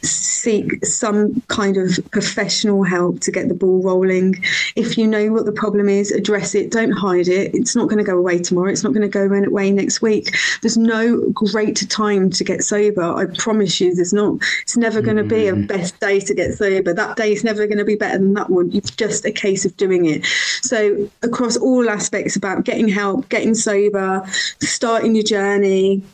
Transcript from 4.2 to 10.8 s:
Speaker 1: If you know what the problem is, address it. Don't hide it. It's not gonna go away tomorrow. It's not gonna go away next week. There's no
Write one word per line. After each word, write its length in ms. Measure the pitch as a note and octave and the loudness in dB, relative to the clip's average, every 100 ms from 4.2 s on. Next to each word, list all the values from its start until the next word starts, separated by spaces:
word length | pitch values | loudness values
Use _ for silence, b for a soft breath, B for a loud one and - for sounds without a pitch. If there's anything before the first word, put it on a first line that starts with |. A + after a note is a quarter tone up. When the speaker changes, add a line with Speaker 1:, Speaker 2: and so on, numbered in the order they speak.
| F#3 F#3 B B B - | 2 0 B B B -4
Speaker 1:
If 220 | A#3 - | -2 0
you 80 | A3 | 0
know 260 | G#3+ G#3+ | 2 0
what 140 | A3 G#3 | 0 -2
the 60 | |
problem 360 | G#3 A3 G3+ G3+ | -2 -2 0 2
is, 220 | G3 G3+ | 2 2
address 420 | - G3 G#3 - | -2 0 -2 0
it. 160 | G#3 - | -2 0
Don't 220 | A3+ A3+ | 0 0
hide 360 | F#3+ F#3+ F3+ F3 | 0 0 2 2
it. 260 | F3+ G3 | 0 0
It's 200 | - A#3+ A#3+ | -2 0 0
not 120 | - | 0
gonna 160 | G#3+ | 0
go 120 | G3+ F3+ | 0 0
away 200 | F3+ F3 | 2 0
tomorrow. 320 | F3 F3+ F#3 | 0 0 0
It's 140 | - | 0
not 80 | G#3+ | 0
gonna 160 | A3 G#3 | 0 0
go 160 | G3+ | 0
away 460 | G3 G3+ G3+ G3+ G3 | 2 2 2 0 2
next 320 | G3 - - | 2 0 0
week. 320 | A3+ G#3+ - B B B | 0 0 0 B B B
There's 140 | A3+ | 0
no 440 | A3+ | 2